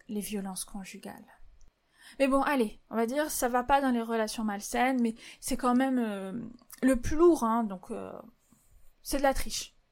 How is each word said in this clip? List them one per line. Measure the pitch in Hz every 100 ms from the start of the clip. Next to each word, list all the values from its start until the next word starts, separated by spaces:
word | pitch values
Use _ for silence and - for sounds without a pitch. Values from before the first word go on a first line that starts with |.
| -
les | 208
violences | 190 208 190 185
conjugales. | - 202 185 196 202 - - - - - - _ _ _ - -
Mais | 269
bon, | 269
allez, | 269 277 214 - -
on | 220
va | 226
dire, | 277 311
ça | - 247
va | 247
pas | 247 277
dans | 269
les | 240
relations | 226 226 214 -
malsaines, | 214 202 - 240 254 262
mais | 233 226 - -
c'est | - 277
quand | 247 247
même, | 269 254
euh, | 226 196 190 - - - _ -
le | 262 254
plus | - 302
lourd, | 349 302
hein, | 226 233
donc, | 220 185 -
euh, | 196 95 - - _ _ _ _ - - -
c'est | - 277
de |
la | 277
triche. | 262 220 - - _ _